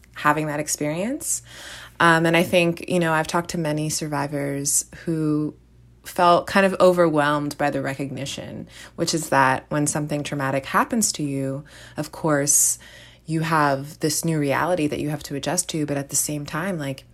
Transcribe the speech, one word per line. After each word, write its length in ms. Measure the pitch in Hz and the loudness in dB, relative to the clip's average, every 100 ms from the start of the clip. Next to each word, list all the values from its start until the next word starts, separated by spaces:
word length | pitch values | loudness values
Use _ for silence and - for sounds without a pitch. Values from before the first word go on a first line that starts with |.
| - | -20
having 320 | - 151 156 156 | -2 0 0 -2
that 140 | 147 | -4
experience. 800 | 151 - 147 160 220 311 - - - - - - - - | -4 -4 -4 -2 -4 -4 -6 -8 -8 -20 -18 -18 -16 2
Um, 260 | 170 160 165 | 4 6 4
and 100 | 165 | 4
I 60 | |
think, 460 | 175 180 170 170 - | 4 4 2 0 -2
you 100 | 180 | 0
know, 140 | 165 | 2
I've 140 | 160 156 | 0 0
talked 240 | 175 175 | -2 -2
to 80 | 175 | -4
many 300 | 151 151 156 | -2 -2 -2
survivors 960 | - 151 143 143 147 139 139 139 - - - | -4 -4 -4 -4 -4 -4 -4 0 -2 -2 -10
who 500 | - 160 156 151 151 - _ - - - - | -4 -2 0 0 -2 -8 _ -20 -20 -20 -8
felt 400 | - 175 175 - | 4 6 6 4
kind 200 | 196 196 | 2 4
of 100 | - | 6
overwhelmed 760 | 185 180 170 151 147 147 147 - | 6 6 4 4 2 2 -2 -2
by 120 | 143 | -2
the 120 | 139 | -2
recognition, 880 | 135 135 139 127 139 - - - - - - - | -4 -6 -6 -6 -8 -10 -12 -14 -14 -18 -16 -4
which 180 | 165 | -2
is 160 | 160 - | -2 0
that 340 | 135 131 131 - | 4 4 2 -2
when 180 | 151 147 | -2 0
something 360 | 156 147 147 | -2 -4 -4
traumatic 440 | 135 143 135 139 - | -4 -4 -2 -2 0
happens 460 | 196 269 233 208 | 0 0 0 -2
to 100 | - | -2
you, 420 | 143 139 135 139 147 - - - | -4 -2 -4 -6 -12 -20 -14 -10
of 160 | 151 | -10
course, 680 | - 160 143 147 - - - - - - - - | -4 0 2 4 4 2 -2 -10 -20 -20 -18 -4
you 140 | 160 | -2
have 580 | 160 160 147 135 147 - | 2 4 4 2 -4 -4
this 240 | 156 - | -2 0
new 140 | 165 160 | 0 0
reality 480 | 139 131 156 165 147 | 0 0 0 0 0
that 140 | 147 | -2
you 80 | 147 | -4
have 140 | 147 | -6
to 120 | - | -6
adjust 340 | 143 143 175 - | -6 -2 -4 -2
to, 160 | 160 147 | -4 -2
but 100 | 139 | -4
at 140 | 139 | -2
the 60 | - | -4
same 280 | - 147 | -2 -6
time, 340 | 143 156 190 165 | -6 -6 -4 -4
like, 260 | 139 135 - | -6 -8 -14